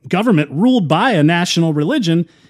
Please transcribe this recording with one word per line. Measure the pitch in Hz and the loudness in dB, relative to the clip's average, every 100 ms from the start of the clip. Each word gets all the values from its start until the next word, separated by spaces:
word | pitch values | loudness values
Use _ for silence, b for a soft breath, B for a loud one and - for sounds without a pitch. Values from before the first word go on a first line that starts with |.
| - | -6
government | 180 240 160 147 | -2 0 0 0
ruled | 139 247 254 147 | 0 0 0 0
by | 160 254 | 0 2
a | 170 | 2
national | 151 175 175 170 165 | 2 0 -2 -2 0
religion | 147 156 294 170 165 165 b | 0 -2 -2 0 -2 -2 b